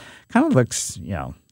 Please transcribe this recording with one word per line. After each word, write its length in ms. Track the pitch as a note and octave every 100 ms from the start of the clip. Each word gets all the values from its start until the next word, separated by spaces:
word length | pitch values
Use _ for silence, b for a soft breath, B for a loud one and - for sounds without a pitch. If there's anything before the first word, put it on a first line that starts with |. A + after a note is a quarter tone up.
| B B B
kinda 160 | A#3 D#4+
looks, 480 | F3 A#2+ - - -
you 140 | E2+
know, 220 | F#2 C2 - _